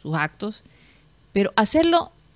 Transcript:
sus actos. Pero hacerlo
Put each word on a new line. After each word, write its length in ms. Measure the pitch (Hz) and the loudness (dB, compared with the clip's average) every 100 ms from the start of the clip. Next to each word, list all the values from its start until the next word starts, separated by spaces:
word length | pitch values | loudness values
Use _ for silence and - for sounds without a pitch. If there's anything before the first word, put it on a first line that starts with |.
sus 140 | - 156 | -6 -4
actos. 480 | 151 - 208 - - _ _ _ _ _ _ | -4 -6 -12 -12 -20 _ _ _ _ _ _
Pero 200 | 196 196 - | -2 0 0
hacerlo 560 | 214 311 330 339 - _ _ | 2 2 2 2 0 _ _